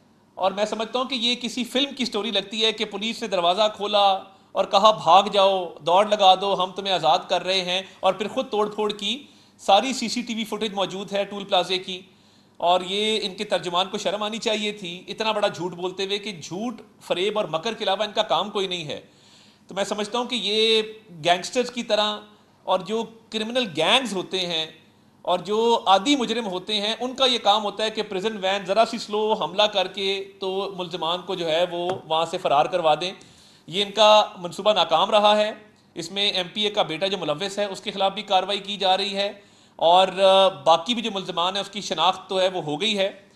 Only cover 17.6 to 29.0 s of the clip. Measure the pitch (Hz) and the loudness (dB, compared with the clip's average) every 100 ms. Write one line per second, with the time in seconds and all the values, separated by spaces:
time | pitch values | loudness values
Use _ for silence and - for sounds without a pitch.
17.6 | 226 214 208 196 208 202 - 160 208 202 | -4 -6 -2 -2 -2 -4 0 0 -2 -4
18.6 | 190 180 147 98 - _ _ - _ _ | -4 -6 -8 -10 -14 _ _ -20 _ _
19.6 | - 180 196 208 208 240 240 247 190 214 | -12 -6 -4 -4 -4 -4 -4 -4 -2 0
20.6 | 220 220 214 - - 170 156 180 180 254 | 2 2 0 -8 -20 -4 0 0 0 -2
21.6 | 240 240 220 208 214 208 - - _ _ | -2 -4 -2 0 0 -4 -12 -20 _ _
22.6 | - 185 180 226 226 - _ 220 214 247 | -2 -2 -2 -4 -6 -10 _ -8 -4 -2
23.6 | 226 147 165 247 247 185 165 185 175 160 | -2 0 2 2 2 -4 -4 -4 -4 -4
24.6 | 156 - _ _ _ _ - 180 180 214 | -6 -10 _ _ _ _ -2 -2 0 0
25.6 | 233 233 - 196 202 285 220 226 220 180 | 2 2 6 4 4 2 0 -2 -4 -6
26.6 | 190 214 208 226 247 262 262 240 208 214 | -4 -4 -2 -4 -6 0 0 2 2 2
27.6 | 208 196 220 220 208 190 214 214 185 202 | 2 -2 -4 -4 -4 -4 -4 -2 -2 -2
28.6 | 185 202 226 233 | 0 2 2 0